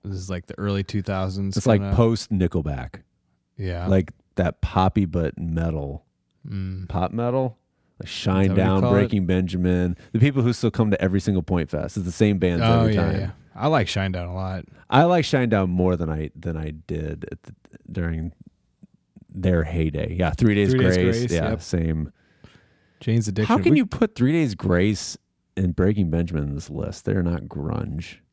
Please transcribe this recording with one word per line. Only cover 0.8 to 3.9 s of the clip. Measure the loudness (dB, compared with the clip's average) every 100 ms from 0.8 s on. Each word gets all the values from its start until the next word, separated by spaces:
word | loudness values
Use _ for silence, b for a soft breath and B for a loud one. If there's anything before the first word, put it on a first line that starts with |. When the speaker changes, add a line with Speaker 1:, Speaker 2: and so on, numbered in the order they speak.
Speaker 1:
two | -2 -4
thousands | -2 -2 -2 -4 -4 0
Speaker 2:
It's, | 2
like, | 2
Speaker 1:
kinda | 4 2
Speaker 2:
post | 4 2 -2
Nickelback. | 0 2 0 -4 -6 -8 -14 _ _ _ _ _ -10
Speaker 1:
Yeah. | -6 -4
Speaker 2:
Like | 2